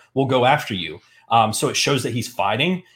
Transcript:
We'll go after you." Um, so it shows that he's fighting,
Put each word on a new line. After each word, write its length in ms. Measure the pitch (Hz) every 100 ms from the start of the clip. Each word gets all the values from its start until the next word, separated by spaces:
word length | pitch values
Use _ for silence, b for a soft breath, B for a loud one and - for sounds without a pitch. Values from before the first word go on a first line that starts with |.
| b
We'll 120 | 131 131
go 180 | 131
after 300 | 120 143 -
you." 260 | 98 82 76 b b -
Um, 240 | 117 110
so 140 | 101 135
it 60 | 110
shows 260 | - 139
that 100 | 117
he's 160 | 117 110
fighting, 540 | - 98 113 160 180 b